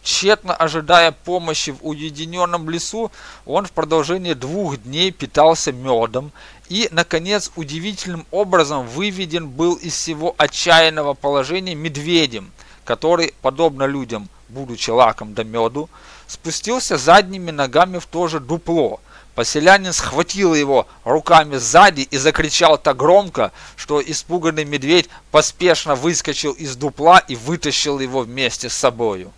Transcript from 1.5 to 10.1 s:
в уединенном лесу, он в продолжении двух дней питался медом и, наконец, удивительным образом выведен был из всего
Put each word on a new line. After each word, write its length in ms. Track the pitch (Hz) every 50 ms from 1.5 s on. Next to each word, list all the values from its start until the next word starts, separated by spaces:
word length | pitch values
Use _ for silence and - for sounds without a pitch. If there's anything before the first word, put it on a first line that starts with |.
| 156 - - 156
в 80 | 135 131
уединенном 880 | - 156 151 147 151 160 147 143 160 165 170 180 175 175 175 170 160 160
лесу, 420 | 165 170 - - - 226 233 202 - - - - - - -
он 200 | 123 139 185 202
в 60 | -
продолжении 640 | - 175 160 151 160 160 143 147 180 190 180 175 156
двух 440 | 123 127 135 165 202 202 156 135
дней 340 | 117 104 120 135 160 180 190
питался 600 | 180 - 143 127 - 151 151 160 165 - - 151
медом 600 | 127 123 127 135 123 113 117 113 110 127 143 147 - - - - - - - -
и, 180 | 170 208 233 180
наконец, 600 | 160 165 170 _ - 160 165 190 208 202 - - -
удивительным 720 | 170 156 135 147 165 170 208 202 - - 185 175 165 - -
образом 580 | - 185 208 190 190 175 156 139 151 135 123
выведен 640 | 113 120 151 196 208 185 185 190 160 160 175 160 143
был 240 | 123 135 165 175 175
из 220 | - - 170 143
всего 400 | - - 165